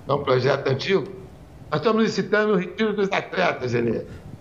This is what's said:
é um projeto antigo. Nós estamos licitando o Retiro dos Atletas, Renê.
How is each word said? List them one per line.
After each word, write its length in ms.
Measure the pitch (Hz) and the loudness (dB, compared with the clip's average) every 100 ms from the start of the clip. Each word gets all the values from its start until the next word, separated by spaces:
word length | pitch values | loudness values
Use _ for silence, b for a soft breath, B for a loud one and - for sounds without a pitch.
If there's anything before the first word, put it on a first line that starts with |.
| - | -2
é 60 | |
um 100 | 143 | -2
projeto 440 | 139 127 127 135 139 | 2 2 4 2 0
antigo. 440 | 131 170 190 - - - - - - - | -2 0 0 -2 -10 -16 -18 -20 -18 -4
Nós 120 | 151 | 0
estamos 220 | 233 214 | 2 4
licitando 500 | 220 - 196 208 214 | 2 0 2 2 4
o 20 | |
Retiro 380 | 196 180 - 220 | 2 0 -2 0
dos 180 | 202 196 | 0 0
Atletas, 640 | 175 - 185 165 143 123 | 0 -2 0 0 0 -2
Renê. 300 | 120 117 113 - B B - | 0 0 -2 -6 B B -10